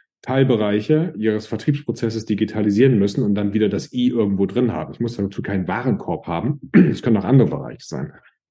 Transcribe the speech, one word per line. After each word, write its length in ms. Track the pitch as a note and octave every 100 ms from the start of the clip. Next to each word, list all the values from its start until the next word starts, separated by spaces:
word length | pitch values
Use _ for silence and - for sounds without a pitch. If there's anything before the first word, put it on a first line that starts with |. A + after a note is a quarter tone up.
| _ _
Teilbereiche 920 | - C3 C3+ A#2 G#2 G#2 G#2 D#3 F3+ -
ihres 280 | A2 G#2+ G#2+
Vertriebsprozesses 800 | G#2+ - C#3 - - A#2 A2
digitalisieren 720 | A2 G#2 G#2+ A2+ G#2 G2+ C3+ A#2
müssen 240 | G2 -
und 120 | G#2+
dann 180 | G2+ G2+
wieder 160 | G#2 G#2
das 240 | F#2+ -
I 160 | B2+ B2
irgendwo 380 | A#2 G2+ G2 G2
drin 260 | A#2 B2
haben. 200 | E2 -
Ich 80 | -
muss 160 | A#2+ -
dazu 260 | G2 -
keinen 260 | G#2 G2 E2+
Warenkorb 580 | G2+ B2+ G2+ - D#2+ -
haben. 340 | E2+ - - -
<clears throat> 60 |
Es 300 | E3 E3 -
können 160 | A#2+ G#2+
auch 60 |
andere 240 | F#2+ C3+ G2+
Bereiche 380 | D2 C2 - -
sein. 260 | D2 - - _ _ _